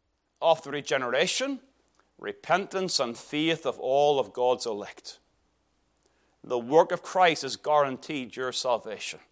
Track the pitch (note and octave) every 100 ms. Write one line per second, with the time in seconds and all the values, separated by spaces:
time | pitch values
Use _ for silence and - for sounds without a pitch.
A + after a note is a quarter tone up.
0 | _ _ _ - E3 D#3+ D3 C#3+ C#3+ C#3
1 | B2 B2+ F3+ - C4+ C4+ - _ _ _
2 | _ - G2+ - - F3+ G3 F#3+ F#3 -
3 | A#2+ A#2 - D3+ D#3+ D#3+ C3+ - B2+ C#3
4 | D3 C#3 A#2 B2 B2 B2 A#2 G2+ G2 -
5 | - - _ _ _ _ _ _ _ _
6 | _ _ _ _ - B2 A#2 D#3 F3+ F3+
7 | - F#3 F3+ D3+ C3+ G#2+ D3 D3+ C#3 B2+
8 | - D3 A#2+ A#2+ B2+ - B2+ A2 A2+ G2
9 | - - _